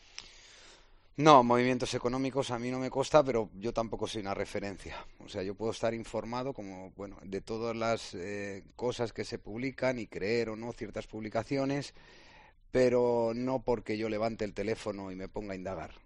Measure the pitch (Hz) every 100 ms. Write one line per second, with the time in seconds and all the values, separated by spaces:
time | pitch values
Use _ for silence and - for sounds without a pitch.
0 | - - - - - - - - - -
1 | - - 156 143 120 120 123 127 120 127
2 | 120 131 135 131 123 120 123 127 131 131
3 | 131 156 131 113 98 90 113 117 113 107
4 | 104 110 98 98 98 101 98 90 92 -
5 | - - - 104 92 98 110 101 113 113
6 | 110 113 107 123 131 131 98 92 92 -
7 | 98 95 98 95 - 110 117 113 113 110
8 | - 101 95 101 101 98 - - 123 117
9 | 117 - 104 110 - 107 135 127 131 123
10 | 104 - 95 117 110 107 120 - 104 113
11 | - 110 110 113 107 139 135 143 135 -
12 | - - - - - - - 127 127 123
13 | 123 120 117 117 127 131 - 117 98 107
14 | 110 107 113 110 107 98 104 110 110 101
15 | 95 92 95 110 104 95 92 87 76 -